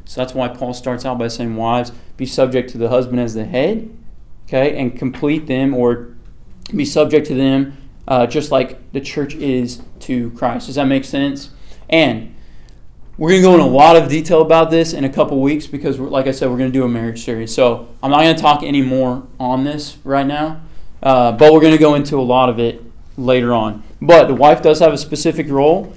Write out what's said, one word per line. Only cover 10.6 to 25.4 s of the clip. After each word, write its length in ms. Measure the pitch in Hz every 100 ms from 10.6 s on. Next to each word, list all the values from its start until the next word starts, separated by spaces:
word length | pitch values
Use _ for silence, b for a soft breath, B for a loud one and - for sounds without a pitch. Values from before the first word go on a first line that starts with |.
| -
Does 100 | 135
that 100 | 135
make 180 | 135
sense? 460 | - 139 139 - - b b b b
And 440 | 160 143 110 113 b b b b b b - - -
we're 120 | 156
gonna 120 | 190
go 120 | 185
in 60 | 175
a 60 | 135
lot 300 | 131 160 165
of 120 | 135
detail 320 | 156 160 160
about 300 | 156 165 156
this 220 | 165 160
in 100 | -
a 60 | 135
couple 320 | - 151 139
weeks 260 | 139 151 -
because, 320 | 139 143 135
we're, 100 | 135
like 200 | 139 131
I 20 |
said, 180 | 131 135
we're 100 | 123
gonna 120 | 131
do 140 | 131
a 40 | 123
marriage 360 | 117 117 113
series. 280 | - 113 113
So 360 | - 123 110 - -
I'm 120 | 135
not 100 | 147
gonna 160 | 160 160
talk 240 | 156 147
any 200 | 147 139
more 420 | 127 131 127 127 - -
on 240 | 127 131
this 320 | 139 147 - -
right 220 | 135 139 139
now, 340 | 147 156 160 b b b -
uh, 300 | 135 131 120
but 200 | 110 151
we're 80 | 160
gonna 160 | 160 156
go 200 | 151 147
into 240 | 143 143
a 20 |
lot 260 | 123 127 127
of 120 | 117
it 220 | 117 - - - - -
later 340 | 127 127 120
on. 300 | 117 110 107 B B
But 280 | 143 170 143
the 60 |
wife 280 | 120 139 175
does 160 | 165 151
have 140 | 165
a 60 | 143
specific 520 | - 147 165 160